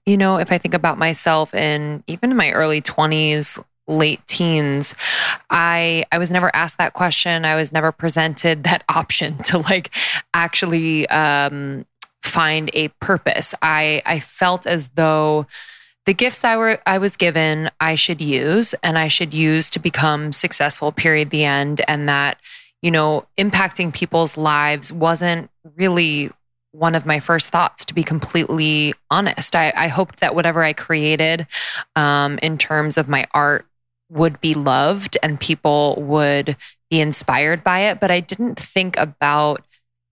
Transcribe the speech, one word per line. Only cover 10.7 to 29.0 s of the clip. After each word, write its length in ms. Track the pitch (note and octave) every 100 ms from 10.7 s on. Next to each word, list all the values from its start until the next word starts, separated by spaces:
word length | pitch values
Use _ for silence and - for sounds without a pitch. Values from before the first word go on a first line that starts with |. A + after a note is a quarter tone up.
| E3 D#3+ D#3 C#3+
um, 800 | D#3 D3+ C#3+ C#3+ C#3+ C#3 C3+ - - - _
find 480 | - E3+ D#3+ D#3 D#3 -
a 140 | D3+ -
purpose. 560 | - F#3+ - - - -
I, 400 | D#3 D#3 D#3 D3+ -
I 140 | D#3+
felt 480 | - - F3+ F3+ -
as 220 | E3+ C3
though 580 | - D#3+ D#3 D3+ D3+ D3 - - - - _ -
the 80 |
gifts 300 | F#3 B3 -
I 120 | A#3+ A3+
were, 220 | A3 A3 -
I 140 | F#3+
was 180 | G3 -
given, 540 | F3 D#3+ D#3+ D#3 D#3+ -
I 160 | D#3+ D#3+
should 260 | - D#3+
use, 540 | D3 C3 C#3+ G3+ A3+ -
and 160 | E3+ D#3+
I 80 | D#3
should 260 | - E3
use 380 | D#3 D#3 D#3 D#3
to 80 | E3
become 520 | D#3+ - D3+ D3 D3+
successful, 600 | - F3 - C#3+ - D3+
period, 400 | - E3 D#3 D3
the 140 | D3+ D3
end. 360 | C#3 C#3+ D3 -
And 200 | D3 D3
that, 300 | C#3 C#3+ - - - - _
you 80 | E3+
know, 340 | E3 D#3 D3+ - -
impacting 520 | G3+ F#3+ F#3+ - F3+
people's 460 | - F3 E3 D#3+ D#3
lives 560 | D#3 D3 D3 D3 -
wasn't 560 | - E3 E3 F3 E3 - _ D#3+ D3+
really 540 | F#3+ F3 D#3+ D3 C#3+ - _ _ _ D#3
one 200 | E3 E3
of 100 | D3+
my 140 | D3+
first 320 | - E3 -
thoughts, 340 | E3+ E3+ - -
to 80 |
be 100 | E3+
completely 920 | D#3 D#3 - E3+ - D#3+ D#3 D3+ D3 -